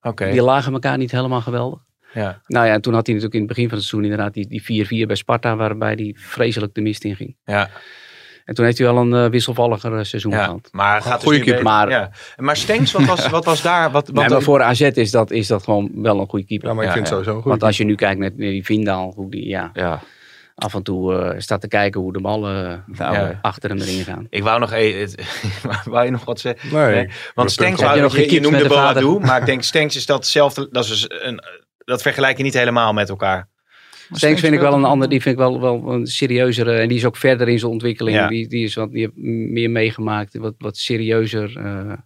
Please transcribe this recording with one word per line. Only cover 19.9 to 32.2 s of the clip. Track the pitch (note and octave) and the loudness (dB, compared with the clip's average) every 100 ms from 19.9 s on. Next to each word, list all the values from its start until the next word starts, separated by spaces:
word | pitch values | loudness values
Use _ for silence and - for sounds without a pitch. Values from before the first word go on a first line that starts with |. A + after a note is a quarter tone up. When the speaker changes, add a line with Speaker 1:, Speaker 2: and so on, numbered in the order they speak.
| D#2+ - _ - - _ - | -4 -10 _ -20 -20 _ -8
Speaker 2:
af | G#2+ | -6
en | G2+ | -6
toe, | F#2+ F#2 F#2 F#2 | -4 -4 -2 -2
eh, | F2+ G2 | -2 -6
staat | G2+ G#2 | -4 -6
te | G2+ | -2
kijken | G#2+ G2+ G2 | 0 0 -2
hoe | F#2 | -6
de | F#2+ | -4
ballen, | G2 G#2+ G#2 G2 F2+ F2 F#2+ | -4 -4 -4 -4 -6 -10 -14
Speaker 4:
Nou, | - C2+ G#2 | -6 -2 -2
Speaker 2:
eh, | |
Speaker 1:
Ja. | F#2+ F#2+ | -2 -4
Speaker 2:
achter | G#2 F#2+ G#2 | -6 -6 -6
hem | G2 | -6
erin | G2 F#2 | -4 -6
gaan. | F#2+ F#2 A2+ | -6 -10 -8
Speaker 1:
Ik | G#2 | -4
wou | G#2 A#2 | 0 0
nog | A#2 | 0
e-, | A#2 A2 F#2+ | 0 0 0
het, | G2+ F#2+ - - G#2 | -8 -10 -12 -8 -8
<laughs> | G2 B2 G#2 A#2 | -8 -8 -8 -2
wou | A#2+ B2 | 0 0
je | |
nog | B2+ - | -2 -6
wat | A#2+ | -6
zeggen? | B2+ A#2 C#3+ D3+ | -6 -8 -4 2
Speaker 3:
Nee. | C#3 G2 | 4 2
Speaker 1:
Nee. | |
Speaker 3:
Ik | F2+ | 0
Speaker 1:
Want | - - - | -8 -12 -2
Speaker 3:
ben | G2 | 0
Speaker 1:
Stengs, | - F3+ | 2 0
Speaker 3:
punt | F#3 | 2
Speaker 1:
wou, | D3 | 2
Speaker 2:
Heb | D3 | 4
je | |
nog | C#3 | 4
Speaker 1:
je, | C3+ | 4
je | |
Speaker 2:
gekiept | D3 D#3 | 4 4
Speaker 1:
noemde | C#3+ C#3+ | 4 4
Speaker 2:
met | C#3+ | 6
de | |
vader? | C#3 C#3 C3 | 6 6 4
Speaker 1:
Boadu, | C3+ G3 D3+ | 4 4 4
maar | B2+ | 2
ik | B2+ | 2
denk | C3 | -2
Stengs | - E3 D3+ C#3 | 0 0 0 -2
is | - | -2
datzelfde, | C#3 - D3+ C#3+ C#3 C#3 | -2 0 4 4 2 -4
dat | B2 | -2
is | A2 | -2
dus | A2 - | -2 -4
een, | - B2+ A#2 - F2+ _ _ - | -6 -8 -10 -16 -20 _ _ -6
dat | B2 | -2
vergelijk | D3 C3+ | -2 2